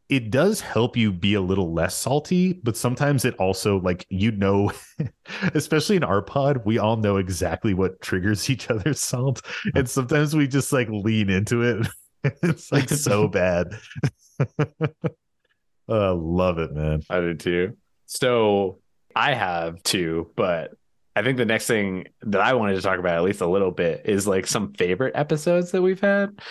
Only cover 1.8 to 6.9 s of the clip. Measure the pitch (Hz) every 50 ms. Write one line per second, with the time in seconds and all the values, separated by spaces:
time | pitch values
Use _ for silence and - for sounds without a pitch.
1.8 | 82 90 - - - 120 135 151 - - 180 180 180 185 180 - - 117 110 -
2.8 | - 120 127 - 147 143 147 123 - 123 - - 95 95 95 - - 107 101 95
3.8 | 87 90 90 90 - - 98 92 104 117 107 98 98 98 101 101 101 101 - -
4.8 | - - - - 147 110 - _ _ - - - 196 175 - 151 - - 160 156
5.8 | - - 208 175 147 82 98 104 101 - - 143 139 143 139 123 110 107 113 110
6.8 | 104 107